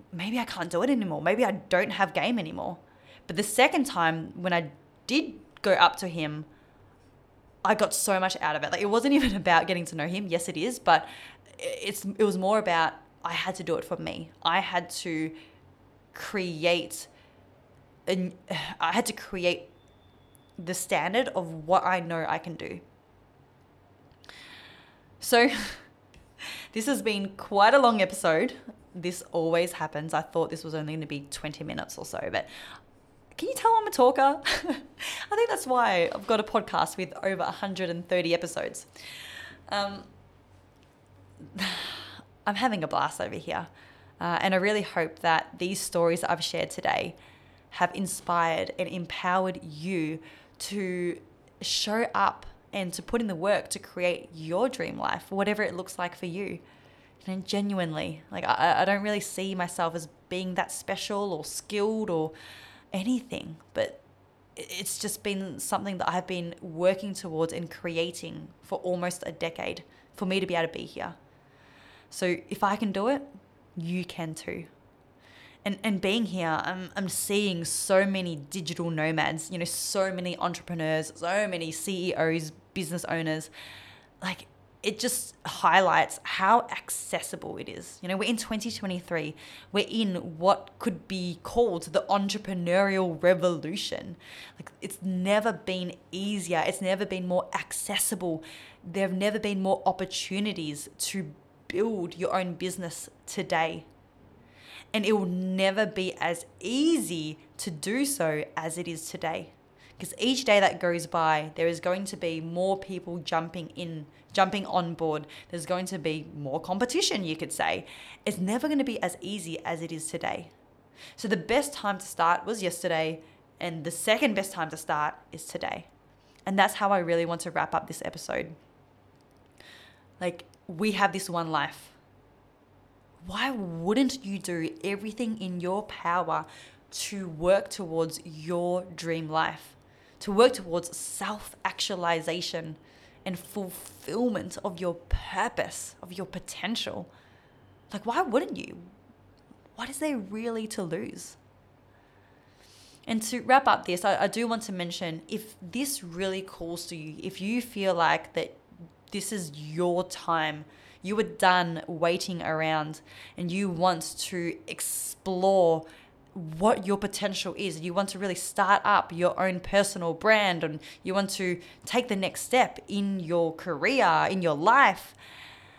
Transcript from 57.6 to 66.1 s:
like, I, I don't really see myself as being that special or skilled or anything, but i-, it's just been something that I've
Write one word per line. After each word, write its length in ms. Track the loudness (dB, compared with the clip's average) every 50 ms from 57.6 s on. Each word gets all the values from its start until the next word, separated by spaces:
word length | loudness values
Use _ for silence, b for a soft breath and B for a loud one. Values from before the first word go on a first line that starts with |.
| 0 0 0 0 0 0 -2 -2 -4 -4 -6 -8 -12 -12
like, 120 | -8 -2 2
I, 360 | 2 4 4 4 4 6 6
I 40 | 4
don't 180 | 4 4 2 2
really 160 | 0 -2 -2
see 360 | -4 -4 -6 -4 -4 -4 -2
myself 400 | -2 -4 -4 -2 -2 -2 -2 -2
as 120 | -4 -8 -10 -14 -20 _ -6
being 260 | -4 -4 -4 -2 0
that 160 | -2 -2 -2
special 600 | -4 -8 -6 -4 -4 -4 -4 -2 -2 -2 -2 -2 -4
or 120 | -4 -6
skilled 640 | -8 -10 -10 -8 -4 -2 0 2 2 0 0 0 0
or 240 | 0 0 0 -2 -4 B B B B B B B B B B B
anything, 640 | -6 -2 0 0 0 0 -2 -4 -8 -8 -8 -10 -12 -16 -18 _ -2
but 280 | -2 -2 -2 -4 -10 -20 -20 _ _ _ _ _ _ _ _ _ -14
i-, 80 | -12 -10
it's 300 | -10 -8 -6 -6 -6 -4
just 240 | -6 -6 -6 -6
been 380 | -4 -4 -4 -4 -4 -6 -8 -8
something 400 | -4 -2 -2 -2 -2 -4 -4 -2
that 100 | -2
I've 180 | 0